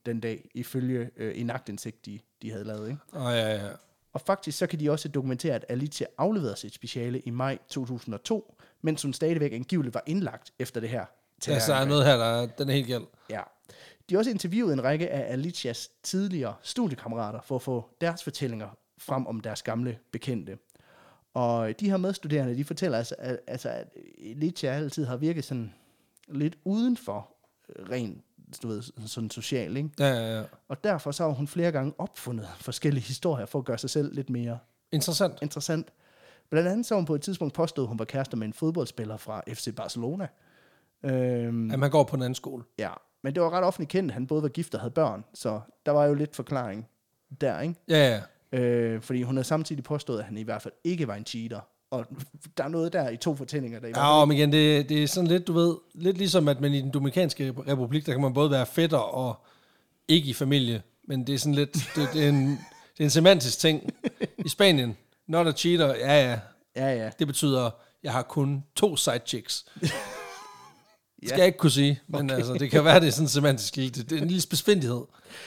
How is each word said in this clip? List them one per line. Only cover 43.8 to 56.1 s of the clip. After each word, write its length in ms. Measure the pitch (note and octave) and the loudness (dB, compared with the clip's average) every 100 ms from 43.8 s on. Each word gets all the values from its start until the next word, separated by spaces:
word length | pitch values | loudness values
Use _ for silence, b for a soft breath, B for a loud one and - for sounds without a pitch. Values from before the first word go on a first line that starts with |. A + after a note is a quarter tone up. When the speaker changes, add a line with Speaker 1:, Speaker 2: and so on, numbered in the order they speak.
| D3+ | -2
Speaker 1:
kendt, 200 | F#3 F3 | -2 -2
at 40 | |
han 120 | A2+ C3 | -2 -2
både 160 | D#3 | 0
var 60 | D3 | 0
gift 260 | - D#3 | -2 -6
og 60 | G2+ | -6
havde 100 | A#2+ | -2
børn, 300 | D#3+ D3 G2+ - | 0 0 0 -10
så 260 | - A#2+ G#2+ A2+ _ - | -8 -4 -4 -8 _ 2
der 60 | |
var 120 | D3 | 4
jo 100 | D3 | 4
lidt 220 | C#3+ D3 - | 4 -2 -6
forklaring 500 | A#2+ C#3 A#2+ G2+ A#2 _ _ _ _ C#3 | -6 -6 -6 -8 -12 _ _ _ _ -2
der, 200 | C3+ E2 | -2 0
ikke? 140 | D3+ E3+ - | -4 -6 2
Speaker 2:
Ja, 200 | D#3+ C3+ A2 F#2+ _ _ | 6 6 4 -4 _ _
ja. 60 | C3 | 0
Speaker 1:
Øh, 440 | B2 A#2+ A#2 A2+ | 2 2 0 -2
fordi 200 | A2+ B2+ | -4 -4
hun 140 | B2 C3+ | -2 -2
havde 100 | B2 | 0
samtidig 380 | D#3 D#3 D3 | -2 -2 -6
påstået, 340 | - D3 - A#2 | -6 -6 -4 -6
at 60 | |
han 120 | G#2 G#2+ | -6 -8
i 40 | |
hvert 200 | A2 G#2+ | -8 -8
fald 120 | A2+ - | -10 -6
ikke 220 | E3 F3 C3 | -2 -2 -2
var 60 | |
en 120 | G#2 A2 | -6 -8
cheater. 340 | A#2 A2+ G#2 - _ _ | -8 -8 -10 -14 _ _
Og 160 | B2+ A2+ D#3 - - - - | -8 -6 -12 -16 -18 -10 -6
der 80 | |
er 40 | C#3 | -4
noget 240 | E3 E3 | -2 -2
der 160 | E3+ C3+ | -2 -2
i 80 | A#2 | -2
to 180 | E3+ | -4
fortællinger, 460 | C#3+ C3 D3 B2 A2+ | -4 -4 -6 -6 -8
der 60 | A#2 | -6
i 40 | |
hvert 60 | B2 | 2
fald 40 | C#3+ D3+ | 6 8
Speaker 2:
Ja, 60 | |
men 120 | D3 C#3+ | 8 8
igen, 160 | D3 | 6
det, 360 | D3+ D3+ D3 C#3 | 8 6 6 4
det 140 | D3+ | 2
er 40 | D3 | 2
sådan 180 | F#3 F3 | 2 4
lidt, 180 | F3+ F3 | 4 4
du 60 | |
ved, 240 | E3 E3+ D#3+ - | 4 4 2 -6
lidt 240 | - F3 | -2 0